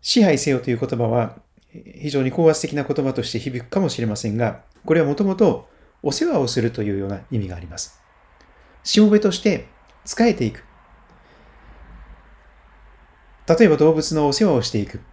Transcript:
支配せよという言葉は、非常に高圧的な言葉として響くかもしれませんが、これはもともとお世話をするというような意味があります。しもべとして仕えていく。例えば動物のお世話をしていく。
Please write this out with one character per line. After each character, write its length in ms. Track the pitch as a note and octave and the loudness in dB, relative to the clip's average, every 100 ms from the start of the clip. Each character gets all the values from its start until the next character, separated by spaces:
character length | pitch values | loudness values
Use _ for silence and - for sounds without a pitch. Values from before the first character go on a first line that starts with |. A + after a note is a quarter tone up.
支 220 | - - | 0 2
配 140 | G3+ C#3+ | 4 4
せ 140 | - | 0
よ 100 | C3 | -2
と 100 | B2+ | -2
い 40 | A#2+ | -4
う 40 | |
言 100 | B2+ B2 | -2 -2
葉 120 | A#2 | 0
は、 260 | A#2+ A2+ - _ _ _ | 0 -2 -8 _ _ _
非 400 | - - - D3+ | -20 -20 -12 -6
常 140 | C#3 | -2
に 80 | C3 | -2
高 180 | B2+ D#3+ | 2 4
圧 120 | D3+ | 4
的 120 | D#3+ | -2
な 120 | D3 C3+ | -6 -4
言 200 | D3 C3+ | -2 -2
葉 80 | |
と 80 | B2+ | -2
し 120 | A#2 | -4
て 60 | A#2 | -6
響 260 | - B2 A#2+ | -6 -10 -6
く 40 | |
か 120 | - | -2
も 80 | F3+ | -2
し 100 | - | -2
れ 80 | A#2 | -4
ま 80 | G#2 | -4
せ 140 | A2+ | -4
ん 80 | G#2+ | -2
が、 260 | A2+ - _ _ - | -2 -4 _ _ -2
こ 80 | |
れ 80 | D#3+ | 0
は 60 | D3 | 2
も 80 | C#3+ | 0
と 100 | G3 | -2
も 100 | F#3 | 2
と 320 | G3+ G#2 - _ _ _ | 2 0 -8 _ _ _
お 120 | D3 | -6
世 120 | - E4+ | -2 -2
話 140 | B3+ | 0
を 80 | B2+ | -2
す 140 | A#2+ | -2
る 100 | A#2 | -2
と 120 | A#2 | -2
い 120 | G#2 G2 | -4 -4
う 20 | |
よ 100 | G2 | -6
う 20 | |
な 100 | G2 - | -8 -6
意 100 | B2 | -6
味 100 | G2 | -6
が 80 | F2 | -10
あ 20 | |
り 80 | E2+ | -14
ま 100 | F2 | -14
す。 220 | - _ _ _ _ _ _ _ _ _ | -14 _ _ _ _ _ _ _ _ _
し 180 | - - | -2 4
も 80 | G#3+ | 6
べ 100 | G#3 | 6
と 140 | G#3 | 2
し 80 | F3 | 0
て 260 | - F3 - _ _ _ - | -2 -2 -6 _ _ _ -12
仕 100 | - | 0
え 100 | A#3 | 0
て 120 | - A#2 | 2 -2
い 60 | |
く。 120 | - - _ _ - _ - _ - - - - - - - - - _ _ _ _ _ _ - - _ _ _ - - | -4 -20 _ _ -20 _ -20 _ -20 -20 -20 -20 -20 -20 -20 -20 -20 _ _ _ _ _ _ -20 -20 _ _ _ -20 -2
例 180 | E3 G#3+ | 4 6
え 40 | |
ば 60 | D3 | 6
動 160 | D3+ | 4
物 240 | D#3 D#3 D#3 | 4 0 0
の 140 | D3 | 0
お 40 | |
世 120 | C#3 G#3+ | 2 2
話 80 | |
を 80 | C#3 | 2
し 100 | A#2 | 0
て 80 | A2 | -4
い 80 | G2 | -4
く。 140 | - - | -8 -18